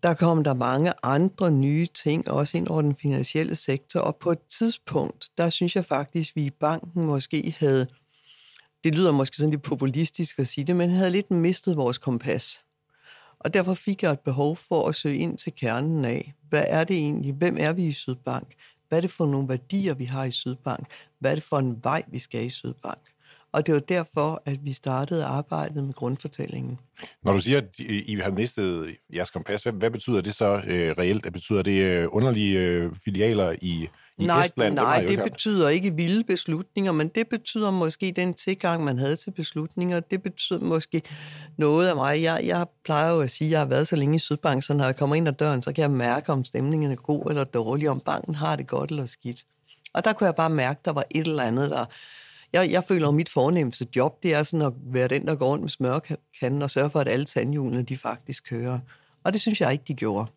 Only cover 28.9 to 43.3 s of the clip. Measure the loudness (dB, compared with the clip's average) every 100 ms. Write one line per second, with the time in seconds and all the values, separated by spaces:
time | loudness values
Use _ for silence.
28.9 | -10 _ -6 -6 -6 -4 -4 -4 0 -2
29.9 | -2 0 0 0 0 2 2 0 0 0
30.9 | 2 2 2 -2 -10 0 0 2 4 4
31.9 | 2 2 2 2 2 2 2 2 2 -2
32.9 | -4 -6 0 2 4 2 0 -4 -4 -6
33.9 | -10 -20 -4 2 4 4 2 2 4 4
34.9 | 4 2 0 0 -2 -2 2 4 4 0
35.9 | 0 0 0 0 -2 -2 -4 -4 -2 0
36.9 | 0 0 -2 -2 -4 -4 -2 0 2 0
37.9 | -2 -4 0 -2 -2 -4 -2 0 0 0
38.9 | 0 0 -2 -4 -8 -8 -6 -6 -2 -2
39.9 | -2 -2 -6 -6 -8 -6 -4 0 -2 0
40.9 | -4 -4 -18 -18 -18 -18 0 4 4 4
41.9 | 2 2 2 2 0 0 0 -2 _ 0
42.9 | 2 4 4 2